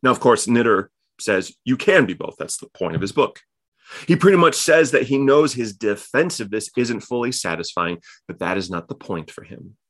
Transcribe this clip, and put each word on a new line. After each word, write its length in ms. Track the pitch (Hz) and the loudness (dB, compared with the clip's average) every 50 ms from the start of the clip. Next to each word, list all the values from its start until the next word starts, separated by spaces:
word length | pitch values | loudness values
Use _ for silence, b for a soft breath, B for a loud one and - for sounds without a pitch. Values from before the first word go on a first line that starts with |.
| - | 2
Now, 80 | 131 | 2
of 100 | 123 - | 0 4
course, 280 | - 131 117 104 - - | 4 4 4 4 2 0
Knitter 420 | 120 117 117 117 107 95 98 _ _ _ _ _ _ _ | 2 2 4 4 2 2 0 _ _ _ _ _ _ _
says 340 | - - 101 92 95 - - _ _ | -4 -2 0 0 -2 -4 -14 _ _
you 120 | - 131 | -4 -4
can 280 | 131 - - 190 180 131 | 0 2 4 4 4 4
be 100 | 90 90 | 2 -2
both. 220 | 80 - - - _ | -8 -10 -12 -10 _
That's 200 | - - - - | -12 -10 -10 -12
the 100 | - - | -12 -18
point 260 | _ - 92 85 82 | _ -8 -6 -6 -4
of 60 | 80 | -4
his 120 | 92 98 - | -6 -4 0
book. 280 | 151 131 - - - _ _ _ _ _ _ _ B B B B B B | 0 0 0 -2 -14 _ _ _ _ _ _ _ B B B B B B
He 100 | B 170 | B 0
pretty 200 | - - 196 196 | 4 4 4 6
much 180 | 180 170 160 - | 6 4 4 2
says 360 | - - - 156 165 160 131 | 0 2 4 4 4 4 4
that 140 | 123 135 123 | 2 0 0
he 140 | 117 139 139 | 0 0 0
knows 360 | 139 135 139 147 156 143 - | 4 4 4 4 4 2 0
his 180 | 123 117 107 98 | -4 -6 -6 -6
defensiveness 920 | 95 113 104 101 101 - - - 131 165 185 - - - 98 104 110 107 - _ | _ -4 -4 -4 -4 -8 -4 -2 0 0 0 -2 -8 -8 -6 -6 -6 -6 -6 _
isn't 240 | - 123 117 123 101 | -4 -2 -2 -2 -8
fully 320 | - - 127 120 120 123 127 | -6 -6 -6 -4 -4 -4 -6
satisfying, 720 | - - 92 82 82 85 - - 90 87 85 87 85 b b b b b | -6 -6 -6 -6 -6 -8 -8 -4 -4 -4 -4 -4 -8 b b b b b
but 120 | - 85 - | -18 -12 -8
that 180 | 92 87 92 98 | -6 -4 -4 -4
is 120 | 92 87 | -6 -6
not 180 | 92 85 85 _ | -8 -10 -8 _
the 60 | - | -16
point 360 | _ - - 98 82 78 - | _ -10 -10 -10 -10 -10 -12
for 140 | - - - | -18 -20 -20
him. 320 | - - - - 95 107 _ _ | -20 -20 -20 -20 -20 -20 _ _